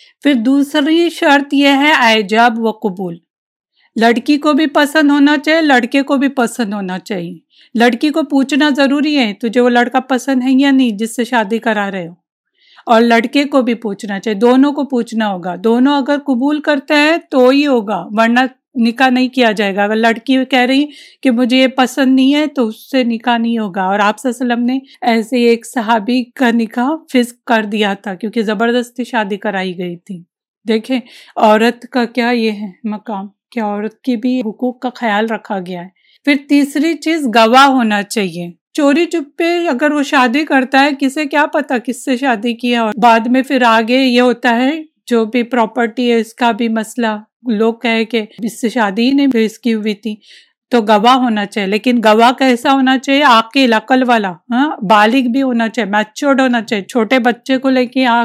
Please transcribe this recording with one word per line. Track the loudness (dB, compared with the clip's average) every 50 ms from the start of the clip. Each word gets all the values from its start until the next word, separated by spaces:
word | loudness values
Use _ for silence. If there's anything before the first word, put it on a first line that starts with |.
| _ _ _ _ 0
پھر | 0 2
دوسری | 2 2 2 2 2 0 0 0 -2 0 2 2 2 2 0
شرط | -2 0 2 2 2 2 2 0 0
یہ | 2 2 4
ہے | 4 2 2 2 2 4
ایجاب | 4 4 2 2 0 0 2 2 2 2 2 0
و | -2 -4
قبول، | -4 -4 -4 -6 -6 -6 -8 -10 -10 -12 _ _ _ _ _ _ _ _ _ _ _ _ _ _ _
لڑکی | 0 0 2 2 0 0 0 -2 0
کو | 0 0 0
بھی | 0 0
پسند | 0 2 0 0 2 2 2 2 2
ہونا | 4 4 4 4 4 2
چاہیے، | 0 0 0 2
لڑکے | 2 2 2 2 2 0 0 -2 0
کو | 0 0
بھی | 0 0 -2
پسند | -2 -2 -2 -2 -2 -4 -6 -6 -6
ہونا | -6 -8 -8 -8 -10
چاہیے۔ | -10 -8 -8 -8 -8 -10 -12 -16 _ _ _ _ _ _ -2
لڑکی | 2 2 2 2 2 0 -2
کو | 0 -2 -2
پوچھنا | -2 0 0 0 0 0 0 0 2 2
ضروری | 2 0 0 0 0 0 0 0 0
ہے | 0 -2 -4
تجھے | -4 -6 -2 0 0
وہ | 2 2
لڑکا | 2 2 2 0 0 -4
پسند | -2 -2 -4 -4 -2 -2 -2 -2 0
ہے | 2 2
یا | 2 4 4
نہیں | 4 2 2 2
جس | 0 -4 -6 -6 -4
سے | -6 -4
شادی | -2 0 0 0 0 -2 -4
کرا | -2 -2 -2 -2 -4 -4
رہے | -6 -8 -10 -10
ہو، | -12 -18 _ _ _ _ _ _ _ _ _ _ _ -10 -2
اور | 2 2 4 4
لڑکے | 4 4 2 2 0 0 -2 -2
کو | 0 0 0 0
بھی | 0 -2
پوچھنا | -4 -6 -8 -10 -10 -10 -10 -10 -8
چاہیے، | -6 -6 -2 0
دونوں | 2 4 4 4 2 2 0
کو | -2 -6
پوچھنا | -4 -4 -4 -4 -4 -4 -4 -4 -4 -4
ہوگا۔ | -6 -8 -8 -8 -4 -2
دونوں | 0 2 2 2 2 2
اگر | 0 0 -2 -4 -4
قبول | -2 -4 -4 -2 -2 -2 -4 -2
کرتے | -2 -2 -2 -2 -2 -2 0
ہیں | 2 2 2 0 -2 -4 _
تو | 0 2 4 4
ہی | 4 4 2
ہوگا، | 2 0 0 -2 -4 -6 -8 -8 -4
ورنہ | -2 0 0 2 2 2 0 0 -4 _ _ _ -4
نکاح | -2 -2 -2 0 2 2 2
نہیں | 2 2 0 0
کیا | 0 0 2 2 2
جائے | 0 -2 -2 -2
گا۔ | -2 -2
اگر | 0 0
لڑکی | 0 0 0 0 0 0 0 0 0 0
کہہ | 0 0 0
رہی | 2 2 2 0 0 -2 -6 -14 -20 -20 _ _ -2
کہ | 0
مجھے | 2 2 2 2 2
یہ | 2 2
پسند | 2 2 0 -2 0 0 0 0 2 2
نہیں | 4 4 2 2
ہے | 2 0
تو | -2 -2 -2 -4
اس | -4 -4 -8 -10 -4
سے | -2 -2 0
نکاح | 0 -2 -4 -2 -2 -2
نہیں | 0 0 -2 -2 -4
ہوگا۔ | -4 -6 -4 -4 -4
اور | -2 0 0
آپ | 0 0 -2 -2
صلی | -4 -6
اللہ | -4 -4 -4
علیہ | -4 -2
وسلم | -2 -2
نے | -2 -2 -4 -6 -10 -14 _
ایسے | -4 -2 0 0 -2 -2 0 0
ایک | 2 2 2 0 -2
صحابی | -6 -8 -4 -2 0 0 0 0 -2 -2 -2 -4
کا | -4 _ -2 0 0 2
نکاح | 0 -2 -2 -4 -4 -2 -2 -4 -6 -6 -2 -2
فسخ | 0 0 -2 -4 _ _
کر | -2 0 0 0
دیا | -2 -4 -2 -2 -2 -2
تھا | -4 -8 -10 -10
کیونکہ | -8 -8 -6 -4 -4 -4
زبردستی | -2 -2 -2 0 0 0 -2 -4 -4 -8 -12 -10
شادی | -6 -4 -4 -4 -4 -6
کرائی | -6 -6 -6 -4 -4 -6 -6 -6 -8
گئی | -8 -10 -10
تھی۔ | -12 _ -16 -18 -18 -18 _ _ _ _ _ _ _ _ -2
دیکھیں | -2 -2 -2 -4 -6 -6 -6 -8 -16 -20 -20 -14 _
عورت | 2 4 4 4 4 4 2 0 -2 -8 -6
کا | -4 -4 -4
کیا | -2 -2 -4 -2 -2
یہ | 0 0 -2 -2
ہے | -4 -6 -8 -12 -12 _ -8
مقام | -8 -8 -8 -8 -10 -10 -8 -10 -12 -16 _ _ _
کہ | -8 -6
عورت | -6 -6 -4 -6 -6 -8 -10 _
کی | _ -4 -4
بھی | -2 -2 -2 -2 -2
حقوق | -2 -4 -4 -4 -4 -6 -4 -6
کا | -8 -10 -8
خیال | -6 -4 -2 -2 -2 -2
رکھا | -2 -4 -8 -8 -8 -8 -8
گیا | -8 -8 -10 -12 -12
ہے۔ | -14 -18 _ _ _ _ _ _
پھر | 0 0 0 0 0
تیسری | 0 2 2 0 0 -2 -2 -2 -4
چیز | -4 -4 -4 -4 -2 -2 0 2
گواہ | 2 4 6 6 6 6
ہونا | 6 4 2 0 0 -2 -2 -4
چاہیے۔ | -4 -4 -4 -4 -4 -6 -8 -12 -12 -14 _ _ _ -4
چوری | 0 2 2 2 2 0
چپے | -2 -2 -6 -6 -8 _ -4 -2 -2 -2 -2 -2 -2
اگر | -2 -2 -2 -2
وہ | 0 -2 -2
شادی | 0 0 2 2 2 0 -2 -2
کرتا | 0 0 0 0 0 2 2 2
ہے، | 2 0 -2
کسے | -4 -4 -2 -4 -6
کیا | -2 0 0 0
پتا | 0 -2 -4 -2 -2 -4 -4
کس | -4 -6 -8 -8 -4
سے | -4 -4
شادی | -2 0 -2 -2 -2 -2 -4 -4
کی | -4 -4 -2 -2
ہے، | 0
اور | -2 -2 -2 2 4
بعد | 4 4 4 2
میں | 2 0 0 0
پھر | 0 0 2 2
آگے | 2 2 2 2 2 0 2 2
یہ | 2 2 2
ہوتا | 2 2 0 0 0 0 0
ہے | 0 0 0 -2 -4 -8 -14 _ _ _
جو | -2 -2 -2 0
بھی | 0 -2 -4 -4
پراپرٹی | -2 -2 -2 -2 -2 -2 -4 -4 -4 -4 -2 -2 0 0
ہے |
اس | 0 -2 -4 -4
کا | -2 -2 0
بھی | 0 0 -2 -2
مسئلہ، | -2 -4 -6 -6 -6 -4 -4 -4 -4 -6 -10 _ _ _ -6 -4
لوگ | -2 0 0 0 -2
کہے | -2 -2 -2 0 0 -2
کہ | -2 -4 -6 -6 -6 -10 -10
اس | -10 -10 -6 -6
سے | -6 -4
شادی | -2 -2 -2 -2 0 0 0
ہی | 0 2
نہیں | 2 2 2 2
اس | 0 0 -2 -4 -4
کی | -4 -4 -2
ہوئی | -2 -2 -4 -6
تھی، | -6 -8 -10 -10 -10 _ _ -20 -20 -20 _ _ _ _ _ 0
تو | 0
گواہ | 2 4 2 4 4 4 4
ہونا | 4 2 0 0 -2 -4
چاہیے۔ | -4 -4 -4 -4 -2
لیکن | -2 -2 0 0 0 2 4
گواہ | 4 4 6 4 4 4
کیسا | 2 2 2 2 2 2 0 2
ہونا | 2 2 2 0 0
چاہیے؟ | 0 0 0 2 4
عاقل، | 4 4 4 2 2 0 2 2 2 2
عقل | 0 0 0 0 2 2
والا، | 2 2 0 0 -2 -6 -10 _ -4
ہاں، | -2 -2 0 -2 -4 -4 0 2
بالغ | 4 4 4 4 4 2 0 0
بھی | 0 0 0
ہونا | 0 0 -2 -2 -2
چاہیے، | -4 -4 -4 -2
میچورڈ | 0 -2 -2 -2 _ -4 -2 0 2 2
ہونا | 2 2 0 -2 -2
چاہیے۔ | -4 -4 -6 -6
چھوٹے | -4 -4 -2 -2 0 0 0
بچے | 2 0 -2 -2 _ -4 -2 -2
کو | 0 0
لے | 0 0 0
کے | -2 -2 -2 0
آ | 2 2 0 0